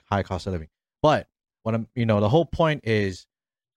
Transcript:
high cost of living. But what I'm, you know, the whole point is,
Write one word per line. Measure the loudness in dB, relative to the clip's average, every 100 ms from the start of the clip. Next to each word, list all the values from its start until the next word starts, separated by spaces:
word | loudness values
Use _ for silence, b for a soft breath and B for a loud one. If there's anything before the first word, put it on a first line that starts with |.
| -4
high | -4
cost | -2 -6 -6
of |
living. | -8 -8 _ _ _
But | 0 0 -2 _ _ _
what | -6 -4
I'm, | -4 -2
you | 0
know, | 2
the | 4
whole | 2 2
point | 0 0 0 -2
is, | 0 -2 -6 -14 _ _ _ _